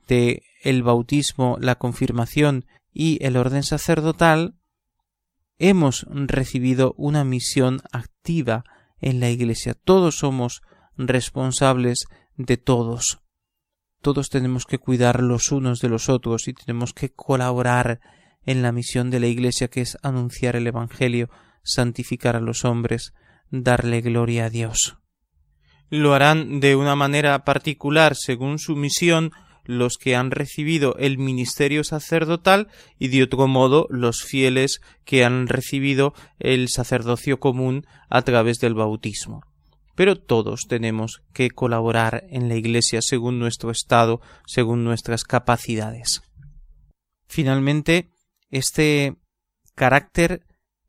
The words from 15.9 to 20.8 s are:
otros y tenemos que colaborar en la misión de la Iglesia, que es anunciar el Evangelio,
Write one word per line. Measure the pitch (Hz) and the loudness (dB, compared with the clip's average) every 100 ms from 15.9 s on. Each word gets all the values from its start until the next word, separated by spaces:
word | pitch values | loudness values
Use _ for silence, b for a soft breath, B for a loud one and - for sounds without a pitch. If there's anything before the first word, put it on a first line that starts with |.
| 113 - | -2 0
otros | 127 120 113 - | 0 0 -4 -6
y | |
tenemos | 123 - 117 120 | -10 -8 -6 -6
que | - 139 | -6 -10
colaborar | - - 131 127 123 123 123 120 120 b b b b | -6 -2 0 0 0 0 2 0 -4 b b b b
en | - 127 | -2 0
la | 123 | 0
misión | 120 120 127 123 | -2 -4 -2 -2
de | 123 | 0
la | 120 | 0
Iglesia, | 120 123 - 123 | 0 -2 -2 -4
que | 127 | -4
es | 123 - | -6 -6
anunciar | 143 127 120 - 127 120 | -6 -4 -4 -4 -2 -2
el | 117 | -2
Evangelio, | 117 | -4